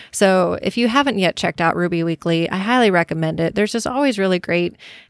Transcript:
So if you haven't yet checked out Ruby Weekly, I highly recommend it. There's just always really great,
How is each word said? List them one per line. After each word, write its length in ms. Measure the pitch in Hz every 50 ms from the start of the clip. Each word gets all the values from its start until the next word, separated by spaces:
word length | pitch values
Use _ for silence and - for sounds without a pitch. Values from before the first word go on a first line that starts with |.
| - -
So 480 | - - 202 190 185 185 175 175 175 -
if 160 | - 196 -
you 120 | 233 240 233
haven't 320 | 233 277 277 277 226 196
yet 160 | 185 165 -
checked 240 | - - 170 - -
out 160 | 170 165 -
Ruby 260 | 165 175 175 170 165
Weekly, 480 | 165 170 165 - - 170 165 165 170 -
I 60 | -
highly 340 | 190 190 220 247 254 240 208
recommend 480 | 185 170 165 - 165 160 160 160 160 160
it. 140 | 165 160 -
There's 180 | 196 208 208
just 140 | - 233 -
always 320 | - 247 269 285 277 220 202
really 220 | 190 190 185 175
great, 360 | - - 170 175 175 - - - - - - - -